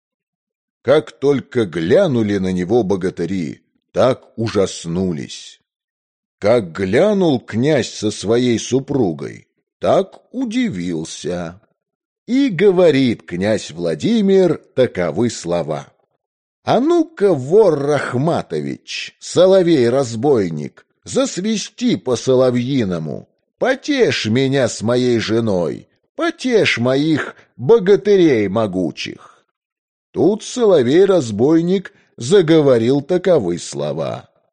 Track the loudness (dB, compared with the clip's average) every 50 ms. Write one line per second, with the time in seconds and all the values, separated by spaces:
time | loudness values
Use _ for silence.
0 | _ _ _ _ _ _ _ _ _ _ _ _ _ _ _ _ 0 2 2 2
1 | 2 -2 -10 -2 0 0 0 0 -2 -4 -2 -2 -2 -2 -2 -4 0 2 4 4
2 | 4 2 2 0 0 0 0 -2 -2 -2 -2 -2 -2 0 0 0 2 0 -2 -2
3 | -2 -6 -4 -4 -6 -4 -4 -4 -6 -6 -10 _ _ _ _ _ _ _ -2 0
4 | 2 0 0 -2 _ _ -10 -8 -6 -4 0 -2 -2 -2 -4 -10 -10 -6 -4 -4
5 | -2 -4 -4 -6 -8 -12 -14 -18 -20 -20 -20 _ _ _ _ _ _ _ _ _
6 | _ _ _ _ _ _ _ -4 0 2 2 2 0 -4 -8 -6 -4 0 2 2
7 | 2 2 2 2 2 2 0 0 -4 -6 -4 -2 0 2 2 0 0 -4 -6 -6
8 | -6 -6 -6 -4 -2 0 0 2 2 0 0 -2 -2 -2 -2 -4 -2 -2 -2 0
9 | 0 0 -2 -6 -10 -14 -14 -18 _ _ _ _ _ _ _ -6 0 0 2 2
10 | 0 -2 -8 -20 _ _ -10 -10 -8 -6 -4 -2 -2 -2 -4 -6 -6 -6 -6 -6
11 | -8 -10 -12 -12 -8 -8 -6 -6 -8 -10 -14 -18 _ _ _ _ _ _ _ _
12 | _ _ _ _ _ -4 0 0 0 0 0 2 2 4 4 6 4 4 4 4
13 | 2 2 0 -2 -6 -10 -6 -4 -2 0 -2 -2 -4 -8 -10 -6 -4 -4 -4 -2
14 | -2 0 0 2 2 4 4 4 4 2 0 -2 _ _ 0 0 0 0 0 -2
15 | -4 -2 -2 -2 -2 -2 -2 -6 -6 -4 -2 -2 -2 -4 -6 -8 -10 -16 _ _
16 | _ _ _ _ _ _ _ _ _ _ _ _ -4 -2 0 0 2 2 2 0
17 | 0 -2 -4 -2 0 0 0 0 -2 2 4 4 4 4 2 0 0 -2 -2 -2
18 | -2 -2 -4 -2 -2 0 -2 -2 -4 -6 -6 -6 -6 -6 -8 -10 _ -14 -12 -12
19 | -12 -14 _ _ -14 -4 2 2 4 6 6 4 4 4 4 4 4 2 2 0
20 | -2 -2 -4 -2 0 2 2 2 0 -2 -4 -8 -10 -12 _ -18 _ _ _ _
21 | -14 -6 -2 -2 -2 -2 -4 -6 -4 -4 -4 -4 -6 -10 _ -4 -2 -2 -2 -2
22 | -2 -4 -4 -2 0 2 2 4 4 2 0 0 -2 -2 -2 -2 -2 -2 -4 -6
23 | -6 -8 -10 -12 -14 _ _ _ _ _ _ -4 -2 -2 -2 -4 -4 -4 0 0
24 | 2 0 0 -2 -2 -2 0 0 0 0 0 0 0 -2 -4 -4 -4 -2 0 0
25 | 2 2 0 0 0 0 -2 -2 0 0 -2 -2 -2 -4 -6 -8 -14 _ _ _
26 | _ _ -8 -6 -4 -4 -4 -4 -4 0 0 2 2 2 0 0 0 0 0 0
27 | 0 0 0 -2 -2 -6 -12 _ -20 _ _ -6 2 2 2 4 6 4 2 4
28 | 4 2 4 4 6 4 4 2 0 0 0 -2 -2 -2 -2 -2 -4 -4 -4 -8
29 | -12 -14 -14 -16 -20 -20 _ _ _ _ _ _ _ _ _ _ _ _ _ _
30 | _ _ -4 0 0 0 0 0 -6 -10 -4 0 2 4 4 4 4 4 4 4
31 | 4 4 4 2 0 -2 -2 0 2 4 4 2 2 2 -2 -2 -4 -8 _ _
32 | _ _ _ -10 -2 2 4 4 4 6 4 4 6 6 4 4 4 2 2 0
33 | 0 -2 -2 -2 2 2 2 2 2 -2 -4 -6 -8 -10 -8 -6 -6 -6 -4 -6
34 | -6 -6 -8 -10 -14 _ _ _ _ _